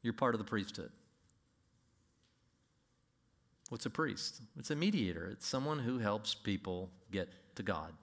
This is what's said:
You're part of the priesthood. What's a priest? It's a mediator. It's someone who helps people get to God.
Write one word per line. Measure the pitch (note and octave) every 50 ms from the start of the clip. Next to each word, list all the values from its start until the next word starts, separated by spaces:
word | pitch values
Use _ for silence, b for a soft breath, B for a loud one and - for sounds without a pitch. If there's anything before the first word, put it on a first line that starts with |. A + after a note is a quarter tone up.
You're | - A#2 A2
part | - C3+ B2 A#2
of | A2
the | G#2
priesthood. | - A#2+ G#2 F#2+ - - - - - - - - _ _ _ _ _ _ _ _ _ _ _ _ _ _ _ _ _ _ _ _ _ _ _ _ _ _ _ _ _ _ _ _ _ _ _ _ _ _ _ _ _ _ _ _ _ _ _ _ _ _ _ _ -
What's | A#2+ A#2 -
a | A#2+
priest? | - - D#3+ C#3+ G2+ F#2 - - - - A#2+ - _
It's | - A2 -
a | D#3
mediator. | D3 E3+ G3+ G#3 F3+ A2 F#2 E2+ E2 E2+
It's | F#2 A2 - -
someone | - - C3 C3+ D3 D3+ D3
who | B2 A#2 B2+ B2+
helps | A2+ G#2 G#2 G#2+ G#2 - -
people | - - A2 G2 F2+ - F#2+ F2+ F2+ F#2 F#2 - - - -
get | F#2+ G2 F2+ - - - - - -
to | - G2
God. | G2+ F#2+ D#2 D#2 D#2+ D#2 -